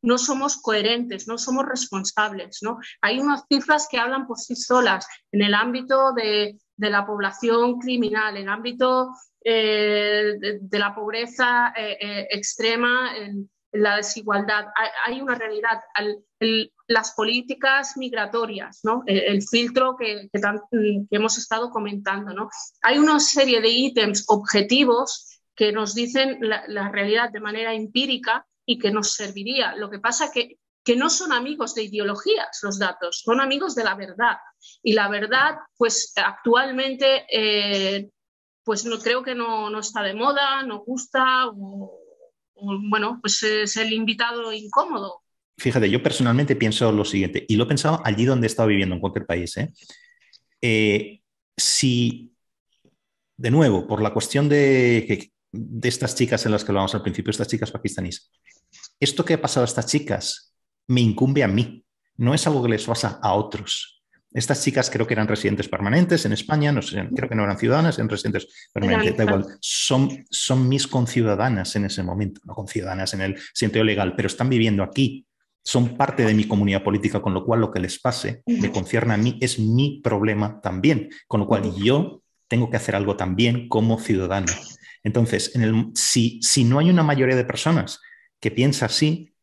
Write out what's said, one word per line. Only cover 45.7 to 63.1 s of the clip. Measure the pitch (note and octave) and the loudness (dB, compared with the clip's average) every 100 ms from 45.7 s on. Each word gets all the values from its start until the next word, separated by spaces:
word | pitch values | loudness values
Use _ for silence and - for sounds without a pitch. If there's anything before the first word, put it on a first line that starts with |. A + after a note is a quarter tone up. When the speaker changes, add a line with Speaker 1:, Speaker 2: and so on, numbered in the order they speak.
| A#2+ G#2 | 2 4
Speaker 2:
yo | A2+ | 2
personalmente | C#3 - B2 A#2+ C#3+ C3+ | 0 2 2 4 2 2
pienso | A2 G#2+ A#2 | 0 2 2
lo | G#2+ | 4
siguiente, | G#2 G2 F#2+ F#2+ - | 2 0 0 -2 0
y | G#2+ | 2
lo | |
he | B2 | 2
pensado | D3 D#3+ D#3+ - | 2 2 0 0
allí | G2+ A#2+ | 2 2
donde | C3 A2+ | 4 2
he | |
estado | A2+ A2+ | 2 2
viviendo, | G2+ F#2+ | 4 2
en | F2 | -2
cualquier | F#2+ - - | -4 -6 -4
país, | E2+ F2 - | -4 -4 -6
¿eh? | D#3 - - - _ _ _ _ _ _ | -8 -8 -20 -20 _ _ _ _ _ _
Eh, | B2 A2 G#2+ G#2 G#2+ - _ _ _ - | 2 4 4 2 0 -14 _ _ _ -4
si, | - - C3+ B2 A#2+ - - _ _ _ _ _ _ _ _ _ _ - | 0 2 2 2 0 -2 -12 _ _ _ _ _ _ _ _ _ _ -6
de | A#2+ | 2
nuevo, | C#3+ D3 G2 - | 6 6 4 0
por | G#2+ | 0
la | G#2+ | 0
cuestión | A2+ - C#3 D3 | 0 -2 0 4
de, | D3 C#3 C3+ B2 A#2 G#2+ | 4 6 6 6 4 2
que, | G#2+ - _ _ | -2 -4 _ _
de | - A2 A#2 B2 | -12 -8 -4 -2
estas | A#2 B2 | -2 -4
chicas | - A#2+ A2+ A2+ | 0 2 2 2
en | |
las | G#2+ | 0
que | - | 0
hablábamos | G2 F#2+ | 0 0
al | G#2+ | -2
principio, | - - - | -4 -4 -4
estas | - - | -4 -4
chicas | A2+ G#2+ | -4 -4
pakistaníes, | - G#2 - F2+ - _ _ _ _ _ - - _ | -6 -8 -6 -8 -10 _ _ _ _ _ -20 -20 _
esto | C3+ - E3+ | -2 0 0
que | |
ha | D#3 | 0
pasado | C#3+ - | 0 0
a | A#2+ | 0
estas | - - | 0 -2
chicas | C3 - - - - _ _ _ _ - | -2 -2 -4 -4 -10 _ _ _ _ 0
me | B2 | 4
incumbe | A#2 G2+ C3 C#3+ | 4 4 2 4
a | A#2 | 2
mí, | G2+ A#2+ - _ _ _ - | 2 0 -6 _ _ _ -2
no | A#2+ D#3 | 0 2
es | - | 2
algo | D3 | 0
que | A#2+ | 2
les | A2 - | 0 -2
pasa | A#2 A2 | -2 -2